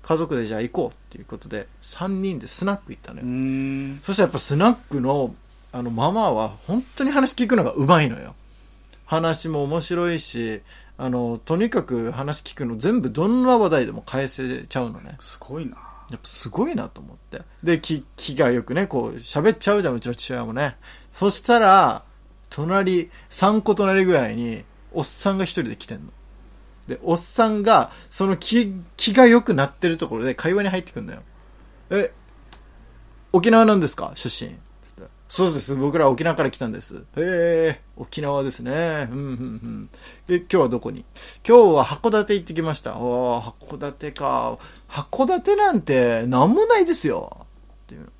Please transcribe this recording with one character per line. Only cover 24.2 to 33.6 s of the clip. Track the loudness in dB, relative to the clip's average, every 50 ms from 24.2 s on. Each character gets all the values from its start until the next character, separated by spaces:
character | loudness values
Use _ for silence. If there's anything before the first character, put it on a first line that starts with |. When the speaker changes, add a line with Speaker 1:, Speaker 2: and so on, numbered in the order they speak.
| 2 0
Speaker 1:
い | -4
に、 | -4 -4 -6 -6 -8 -12 -18 -20 -20 -20 -10
お | -8 -6
っ | -6
さ | -6 -6 -2 -2 0
ん | 0 0
が | -2
一 | -4
人 | -4 -6 -6
で | -6 -8
来 | -10 -12
て | -14 -14
ん | -16 -16
の。 | -20 -20 -20 -20 -20 -20 -20 -20 -20 -20 -20 -20 -20 -20 -20 -12
で、 | -12 -12 -8
お | -2 -2 -2
っ |
さ | -2 -2 -4 0 2 2 2
ん | 2 0
が、 | 4 6 6 6 4 2 -8 -20 -18 -12
そ | -4 -2 0
の | 0 0
気、 | -2 -2 0 2 2 2 2 -4 -10 -14 -16 -6
気 | -2 -2 2 8
が | 8 10
良 | 10 10 6
く | 4 2 2
な | 2 0
っ | 0
て | -2 -2 0 0
る | 0
と | 0 -4 -6
こ | -4 -4
ろ | -2
で | -2 -4
会 | -2 -2 0 0
話 | 0
に | 0 0
入 | -2 -4
っ |
て | -6 -8
く | -12 -12
ん | -12
だ | -12 -14
よ。 | -16 -20 -20 -20 -20 -20 -20 -20 -20 -20 -20 -20 -20 -8 -2
「え、 | -2 -2 -2 -2 -6 -14 -20 -20 -20 -20 -20 -20 -20 -20 -20 -20 -20 -20 -20 -20 -20 -20 -20 -20 -20 -20 -8 _
沖 | 0 2 4 6
縄 | 6 8